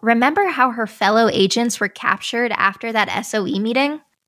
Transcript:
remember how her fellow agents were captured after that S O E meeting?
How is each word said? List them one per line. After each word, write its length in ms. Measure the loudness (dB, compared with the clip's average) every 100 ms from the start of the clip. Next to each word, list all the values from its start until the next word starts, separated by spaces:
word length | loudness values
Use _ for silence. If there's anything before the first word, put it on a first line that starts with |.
remember 460 | 0 2 2 2 0
how 240 | 2 0
her 160 | 0 -6
fellow 400 | -2 2 4 4
agents 500 | 2 2 2 -2 -2
were 100 | -6
captured 640 | -2 -2 -2 -2 -2 -2
after 420 | 0 0 -2 -4
that 160 | -2 0
S 240 | -2 -4
O 140 | -4 -2
E 140 | -2
meeting? 400 | -2 0 0 -4 -12 _